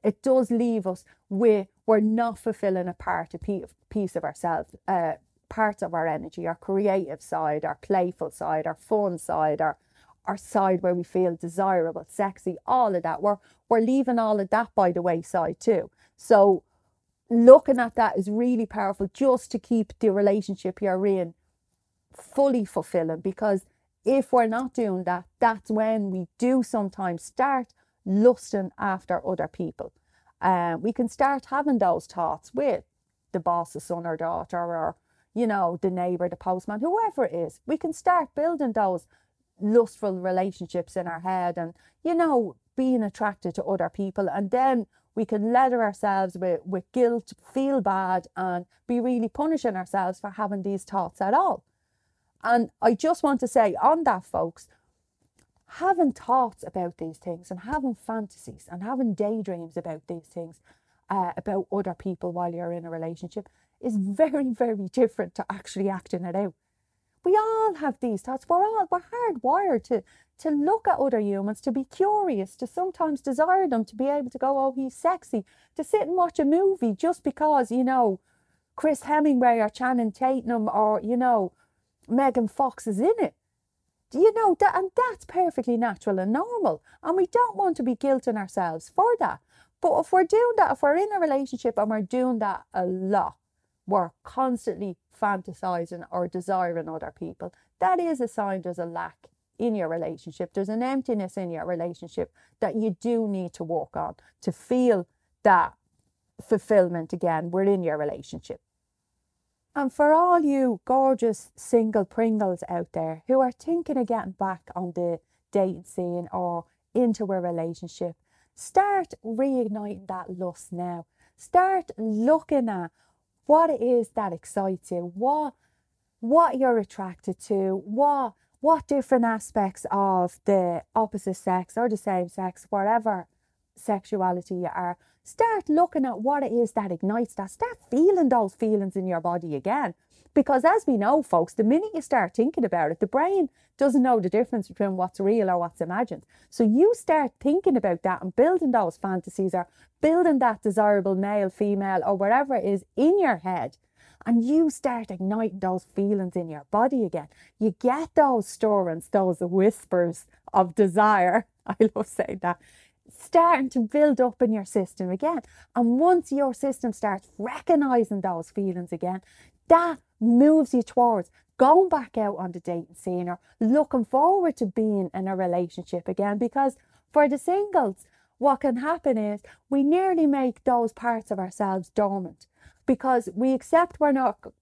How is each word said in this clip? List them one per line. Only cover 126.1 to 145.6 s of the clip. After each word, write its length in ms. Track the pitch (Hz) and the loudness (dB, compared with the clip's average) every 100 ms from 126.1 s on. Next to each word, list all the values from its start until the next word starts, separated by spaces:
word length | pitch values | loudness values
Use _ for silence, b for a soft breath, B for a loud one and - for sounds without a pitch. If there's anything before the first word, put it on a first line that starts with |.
| _ | _
what 360 | 226 302 330 254 | 2 4 4 2
you're 220 | 262 233 | 0 0
attracted 640 | 202 - 190 175 - 185 - | -2 -10 -12 -10 -10 -10 -4
to, 360 | 202 190 190 | -2 -2 -4
what, 500 | 208 220 285 285 247 - _ _ | -6 0 0 2 -4 -8 _ _
what 260 | 294 320 - | 0 0 2
different 380 | 285 254 254 | -2 2 2
aspects 600 | 233 220 - - 196 - - | 2 -2 -4 -2 -2 -4 -6
of 480 | 202 196 190 180 - | 0 2 2 0 -4
the 400 | - 196 180 170 - | 0 2 2 -4 -4
opposite 400 | - 220 208 - | -2 -2 -4 -6
sex 420 | 185 - 185 180 - | -6 -2 -2 -2 -2
or 120 | 240 | -2
the 80 | 208 | -2
same 320 | - 185 175 | -2 -4 -4
sex, 400 | - 185 - - | -6 -8 -8 -6
whatever 560 | 202 196 233 220 190 170 _ _ _ _ | -2 0 0 0 -4 -6 _ _ _ _
sexuality 800 | _ - 202 - 208 185 180 175 | _ -4 -4 -4 -2 0 -2 -6
you 140 | 180 180 | -6 -6
are, 240 | - 180 180 _ _ | -6 -8 -8 _ _
start 440 | - - 466 440 - | -20 0 0 0 0
looking 360 | 302 349 320 | 2 2 0
at 160 | 262 202 | -4 -2
what 220 | 233 285 | -2 -2
it 100 | 269 | 0
is 200 | 233 233 | 0 0
that 200 | - 202 | -2 -6
ignites 420 | 170 190 220 240 | -4 -2 -2 -4
that. 160 | - 190 | -6 -12
Start 280 | - 480 466 _ | -6 -8 -8 _
feeling 380 | 247 339 381 285 | 2 4 4 4
those 260 | 240 202 | 2 0
feelings 400 | - 220 214 196 | -2 0 0 -2
in 120 | 196 185 | -4 -4
your 140 | 170 | -4
body 360 | 165 175 165 143 | -2 -4 -6 -6
again. 380 | 151 262 262 - b b b | -4 -4 -4 -8 b b b
Because 300 | - 277 269 | 0 2 4
as 200 | 311 415 - | 4 4 2
we 100 | 240 | 0
know, 260 | 202 294 | 2 2
folks, 320 | 269 175 175 | 2 0 0
the 100 | - | 0
minute 260 | 214 294 427 | 2 2 0
you 80 | 349 | -8
start 320 | - 262 185 | -2 0 0
thinking 300 | - 240 330 | 0 -2 0
about 260 | 214 175 156 | -2 0 -2
it, 100 | 165 | -2
the 60 | 196 | -2
brain 420 | 269 330 392 302 _ _ _ | 0 0 0 -2 _ _ _
doesn't 240 | 277 262 | 2 4
know 180 | 254 233 | 4 2
the 80 | 185 | 2
difference 400 | 208 233 233 190 | 0 0 -4 -6
between 280 | - 202 185 | -4 -4 -2
what's 240 | 180 - | -6 -2
real 280 | 196 226 190 | 0 2 2
or 100 | |
what's 220 | 180 | 0